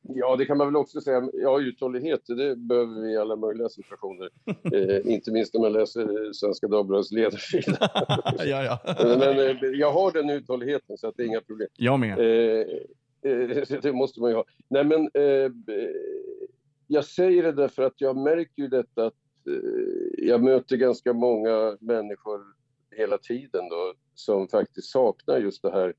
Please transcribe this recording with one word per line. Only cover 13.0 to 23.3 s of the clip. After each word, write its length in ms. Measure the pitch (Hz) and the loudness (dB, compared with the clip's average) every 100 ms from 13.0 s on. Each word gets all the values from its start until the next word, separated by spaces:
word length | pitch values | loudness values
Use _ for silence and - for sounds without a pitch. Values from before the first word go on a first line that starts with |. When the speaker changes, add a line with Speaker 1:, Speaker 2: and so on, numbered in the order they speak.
| _ _ 139 | _ _ -4
Speaker 1:
eh, 480 | 123 123 143 135 139 | -2 -2 -4 -4 -4
<laughs> 20 | |
det 120 | 147 | -2
måste 260 | 127 131 - | -2 -4 0
man 80 | 120 | 0
ju 60 | 113 | 0
ha. 100 | - _ _ | -4 _ _
Nej, 140 | 135 | 0
men, 180 | 147 160 | 4 2
eh, 480 | 151 143 143 139 135 | 2 2 4 4 2
b-, 380 | 120 104 104 104 80 76 71 - - - _ _ _ _ | -2 -8 -6 -4 -6 -8 -10 -12 -14 -16 _ _ _ _
jag 180 | 147 - | -2 0
säger 380 | - 185 175 | 0 4 6
det 80 | 165 | 4
därför 320 | 143 135 - | 2 0 2
att 180 | 131 _ | 0 _
jag 160 | 139 131 | -2 0
märker 440 | 143 165 165 - | 2 2 0 -6
ju 60 | 139 | -2
detta 380 | 127 120 - 113 | 0 -2 -2 -2
att, 80 | _ _ _ - | _ _ _ -6
eh, 800 | 71 60 58 50 50 50 50 85 | -4 -2 -2 -2 -4 -6 -2 2
jag 160 | 117 | 4
möter 340 | 127 131 - 127 | 6 4 2 2
ganska 360 | 127 117 127 | 2 2 0
många 640 | 120 123 110 113 110 110 101 | 2 2 2 2 2 0 -4
människor 640 | 113 117 104 101 107 101 101 _ _ _ _ 110 | -2 -2 -2 -10 -8 -10 -12 _ _ _ _ -4
hela 200 | 104 101 | -2 -2
tiden 520 | - | -4